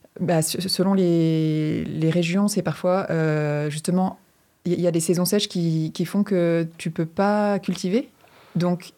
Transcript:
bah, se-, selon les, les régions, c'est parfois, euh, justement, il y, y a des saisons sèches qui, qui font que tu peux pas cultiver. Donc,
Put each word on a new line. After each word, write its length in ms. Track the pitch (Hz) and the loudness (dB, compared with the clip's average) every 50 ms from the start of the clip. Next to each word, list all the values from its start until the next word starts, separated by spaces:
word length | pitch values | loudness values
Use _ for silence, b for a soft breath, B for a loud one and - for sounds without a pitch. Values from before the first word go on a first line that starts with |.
| - _ _ - | -20 _ _ -6
bah, 200 | 175 165 175 160 | -2 0 2 2
se-, 200 | 156 - - - | 0 0 -4 -4
selon 320 | 170 190 - - 180 196 196 | -4 -2 0 0 2 2 2
les, 880 | 190 185 175 170 170 165 160 160 160 160 156 156 156 156 151 165 165 156 | 4 4 4 4 4 4 2 2 2 2 0 0 0 0 -2 -2 -4 -4
les 260 | - 151 156 156 160 | -4 -2 0 0 2
régions, 380 | 160 175 170 165 170 196 202 208 | 2 2 0 2 2 2 0 2
c'est 140 | 202 202 | 0 0
parfois, 460 | - 180 156 - - 180 180 190 190 - | -2 -2 -4 -2 0 0 0 0 0 0
euh, 600 | 165 165 160 156 151 151 151 147 147 147 147 151 | 0 0 0 0 0 0 0 0 -2 -2 -2 -4
justement, 480 | 147 156 - - 175 185 185 185 185 - _ _ _ _ _ _ _ _ _ | -4 -4 -2 0 0 0 0 0 -4 -8 _ _ _ _ _ _ _ _ _
il 160 | 180 175 170 | -2 -2 0
y, 40 | 175 | 0
y 40 | 175 | 0
a 40 | |
des 80 | 165 170 | 0 0
saisons 240 | 165 - 180 170 180 | 0 2 0 0 2
sèches 240 | 175 - 208 208 - | 2 0 0 0 -2
qui, 420 | - 180 170 165 160 160 156 160 - | -2 -2 0 0 0 0 -2 -4 -4
qui 120 | - 180 | -4 -4
font 180 | 160 - 202 208 | -2 0 -2 0
que 440 | 202 202 180 170 170 170 165 165 165 - - | 0 2 2 2 2 2 0 0 -2 -6 -8
tu 120 | - 175 | -8 -6
peux 160 | 160 - 165 | -4 -4 -4
pas 540 | 160 - - 196 202 208 208 208 208 202 190 | -4 -2 0 0 2 2 2 2 0 0 -2
cultiver. 500 | 196 - 180 - - 180 185 240 - - _ b b b b b b b - | -2 -4 -4 -4 -2 0 0 0 -2 -4 _ b b b b b b b -4
Donc, 380 | 165 175 180 180 170 - - - | -2 0 0 0 -2 -4 -12 -20